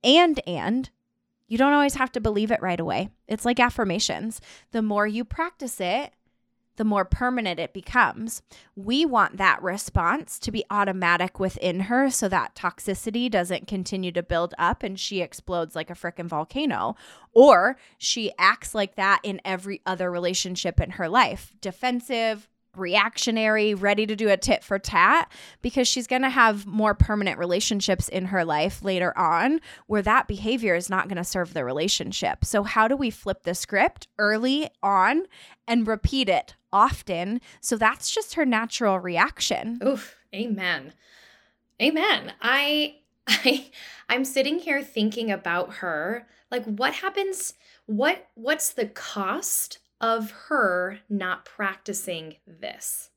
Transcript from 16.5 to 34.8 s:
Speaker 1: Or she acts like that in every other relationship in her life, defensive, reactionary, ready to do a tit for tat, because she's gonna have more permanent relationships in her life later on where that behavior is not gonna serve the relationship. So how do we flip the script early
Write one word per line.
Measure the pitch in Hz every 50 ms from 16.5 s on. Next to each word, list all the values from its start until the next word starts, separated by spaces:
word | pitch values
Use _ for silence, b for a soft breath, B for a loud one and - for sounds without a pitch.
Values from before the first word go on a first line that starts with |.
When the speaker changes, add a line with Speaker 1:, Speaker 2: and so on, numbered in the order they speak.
| - 262 302 294 185 101 95 117 - B B B B B B B
Speaker 1:
Or | _ - - 294 247 175 185 233 262 b b b b b
she | - - - 247 220 202 - -
acts | 180 190 220 - - - -
like | 220 202 196 _
that | - 190 196 202 - -
in | 214 190 190 _
every | 190 190 185 185 202 196 - _
other | 185 185 175 185 180
relationship | 175 175 175 175 185 180 - 185 175 175 - 185 170 -
in | 175 -
her | 180 - 185 165
life, | 180 247 247 - - - - - _ _
defensive, | - 196 185 - - 254 247 240 240 - 262 226 226 226 220 208 214 _ _ _ _ _ _
reactionary, | 185 190 175 175 208 196 233 - - - - 226 226 220 220 214 220 208 214 208
ready | 190 196 202 202 202 220
to | 208 220 202
do | 226 208
a | 202
tit | 190 - - 220 -
for | - - 202 196
tat, | 196 - - 175 175 202 277 330 330 - B B B B B B
because | - 247 - 277 240 -
she's | - 254 233 -
gonna | 254 254 262 254
have | 247 269 240 226 214 208 202
more | 202 180 214 214 214 202
permanent | - - - 214 208 202 196 151 -
relationships | 175 175 175 190 220 - 226 202 190 - 190 185 - -
in | - 190 185
her | 185 202 185 170
life | 165 156 151 156 190 190 - -
later | 196 190 180 180 175 - -
on | 185 160 165 170 190 269 302 330 B B B B B B
where | 214 208
that | 196 208 214 262 - -
behavior | 214 190 208 214 247 254 226 208 175
is | 170 180 -
not | 196 185 - -
gonna | 196 175 175
serve | - - 190 180 165 -
the | 160 131
relationship. | 123 131 143 160 202 - - - - - - - 101 76 - -
So | - - 208 202
how | 202 - 220 220 226
do | 269 277
we | 285 233
flip | 214 - - 208 190 - _
the | 170 180
script | - - - 214 196 233 339 - - - _ _ -
early | 214 208 214 220 233 254 269 294 311 - _ _